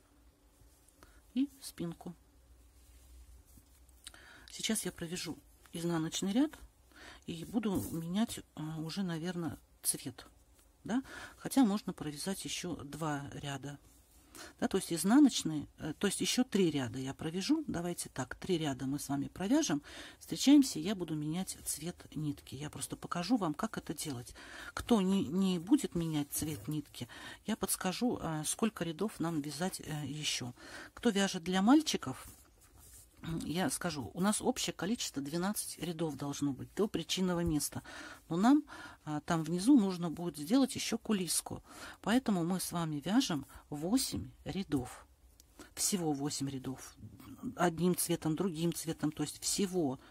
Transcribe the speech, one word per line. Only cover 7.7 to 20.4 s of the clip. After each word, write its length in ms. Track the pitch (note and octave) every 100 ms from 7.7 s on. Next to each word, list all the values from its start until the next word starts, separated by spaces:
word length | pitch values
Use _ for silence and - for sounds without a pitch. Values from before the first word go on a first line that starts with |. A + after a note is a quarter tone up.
| F3+ G2+
менять, 500 | E3 E3 F#3+ A#3 - -
а, 240 | - D#3 D#3+
уже, 240 | D#3+ F#3
наверное, 560 | F#3 D#3+ F3 F3 D#3+ - - _
цвет. 460 | - - C3+ - - _ _ _ _ _
Да? 180 | - A#3+ - - - -
Хотя 300 | - C4+ A3+
можно 280 | G#3 -
провязать 520 | - D3 C#3+ F#3+ F#3+ -
еще 300 | - C3+ C3+
два 520 | C#3+ D3+ D#3+ C#3+ C3
ряда. 460 | C3+ C#3+ C#3 C#3 C#3+ - - _ - - - - -
Да, 80 | -
то 100 | F#3+
есть 160 | -
изнаночные, 720 | E3 F#3+ C4+ C#4 - D#3+ D3+ - -
э, 160 | D#3+ -
то 100 | G3+
есть 140 | -
еще 220 | F#3 -
три 280 | B3 G3 E3+
ряда 280 | C#3+ B2 B2+
я 140 | C3
провяжу. 500 | - D#3+ F3+ F#3+ D#4+ D4
Давайте 420 | E3+ F3 F3 -
так, 260 | - B2+ -
три 220 | - E3+
ряда 280 | D#3 B2+ C3
мы 140 | C#3+
с 100 | -
вами 180 | C#3+ C3+
провяжем. 540 | - G3 D4 D4 D3 - - - -
Встречаемся, 600 | - E3